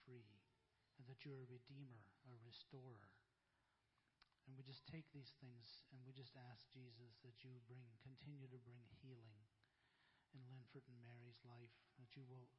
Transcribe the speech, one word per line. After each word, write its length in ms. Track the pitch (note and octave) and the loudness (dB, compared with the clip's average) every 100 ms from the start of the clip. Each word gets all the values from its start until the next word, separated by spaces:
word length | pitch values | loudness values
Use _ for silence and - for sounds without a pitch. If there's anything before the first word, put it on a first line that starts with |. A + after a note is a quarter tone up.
| - | -2
free, 360 | B2 G#2 G2+ - - - - - - | -2 -2 -8 -14 -20 -20 -20 -12 -4
and 80 | B2 | 0
that 160 | C3 | 2
you're 240 | D3 C3+ B2 | 4 6 4
a 80 | |
redeemer, 480 | B2 - C#3 C3+ A2 G2 - B2+ | 2 2 2 2 2 -4 -6 -2
a 80 | A#2+ | 0
restorer. 720 | A#2 G#2+ - C3+ B2+ A2 G2 - - - - - - - - - - - - - C3+ | 0 0 0 2 2 0 -4 -10 -18 -20 -20 -20 -20 -20 -20 -20 -20 -14 -14 -10 -2
And 80 | C3 | 0
we 80 | C3+ | 2
just 180 | C3 - | 0 4
take 160 | D#3+ - | 4 4
these 240 | C#3+ A#2+ - | 0 -2 0
things, 480 | B2+ A#2+ A2 - - | 0 0 -2 -4 -4
and 80 | C3 | -4
we 100 | B2+ C3+ | 0 0
just 160 | B2 | 0
ask, 320 | C3+ B2 A#2 - | 0 -2 -2 -4
Jesus, 480 | C3 B2 A2+ A#2+ A2 | -2 -2 -2 -6 -4
that 240 | B2+ A2+ C3 | -4 -2 0
you 160 | B2 A#2 | 0 0
bring, 160 | B2+ A#2+ A2 | 0 0 0
continue 480 | C3 C3 C#3+ C#3+ C3 | 0 2 4 4 4
to 100 | B2+ A#2 | 2 0
bring 160 | A#2+ A2+ - | -2 -2 -2
healing 380 | C3 A#2+ A2 G#2+ G#2+ - - - - - - - - | 0 0 -2 -4 -8 -16 -20 -20 -20 -20 -20 -20 -4
in 80 | C3+ B2 | 0 2
Linford 340 | C3 B2 C#3 C3 | 2 2 0 0
and 100 | A#2+ A#2+ | -2 0
Mary's 340 | A#2+ A#2+ A2+ B2 | 0 -2 -2 -2
life, 260 | A#2+ A#2 - - - | -2 -2 -6 -12 -6
that 100 | B2 C#3+ | -2 0
you 80 | B2+ | 2
will, 240 | B2+ B2 | 2 0